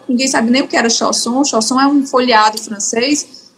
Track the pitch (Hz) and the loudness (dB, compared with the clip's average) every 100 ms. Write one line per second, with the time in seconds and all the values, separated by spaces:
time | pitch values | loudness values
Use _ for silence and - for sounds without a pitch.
0 | - 247 262 - 226 254 - - 233 226 | -2 -2 0 0 2 2 0 0 0 0
1 | - - 233 247 285 226 220 254 277 285 | -2 -2 -2 0 0 0 0 0 2 2
2 | 269 254 254 220 214 220 - 202 - 226 | 0 0 2 4 2 0 -10 -8 -4 -2
3 | 254 294 - - - | -2 -2 -4 -16 -20